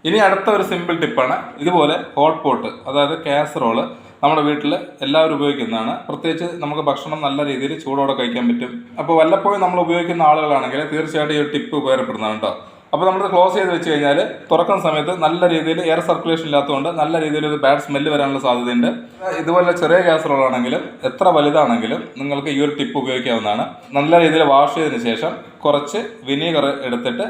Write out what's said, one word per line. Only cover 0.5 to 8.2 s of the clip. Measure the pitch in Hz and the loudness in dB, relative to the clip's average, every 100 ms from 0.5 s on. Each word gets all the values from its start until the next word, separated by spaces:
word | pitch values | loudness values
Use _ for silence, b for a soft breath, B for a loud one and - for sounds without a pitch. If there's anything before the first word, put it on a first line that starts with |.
| 202 | 2
ഒരു | 190 | 0
സിമ്പിൾ | 180 175 165 | -4 -2 -2
ടിപ്പാണ് | 139 - 127 180 - - | 0 0 0 -2 -6 -4
ഇതുപോലെ | 156 175 147 160 - - | 0 2 2 0 -4 2
ഹോട്ട് | 151 160 147 | 2 2 -2
പോട്ട്, | 117 117 - 131 | -2 -4 -10 -4
അതായത് | 139 143 160 156 | 0 0 -2 -2
കാസറോൾ | 143 151 143 120 113 - B B B | -2 -2 -2 0 0 -4 B B B
നമ്മുടെ | 143 156 147 | 0 2 0
വീട്ടിൽ | 147 143 175 - - 135 | 0 -2 -4 -6 -8 0
എല്ലാവരും | 156 160 147 | 2 2 2
ഉപയോഗിക്കുന്നതാണ്. | 143 143 110 113 117 - - | -2 -2 -4 -4 -4 -8 -10
പ്രത്യേകിച്ച് | - 165 160 175 165 | -6 -4 -4 -6 -8
നമുക്ക് | 147 151 143 | -6 -2 -2
ഭക്ഷണം | 135 156 156 147 | -4 -6 -6 -4
നല്ല | 139 147 | -2 -4
രീതിയിൽ | 131 135 160 | -4 -4 -6
ചൂടോടെ | 139 139 139 | -4 -2 0
കഴിക്കാൻ | 131 | 0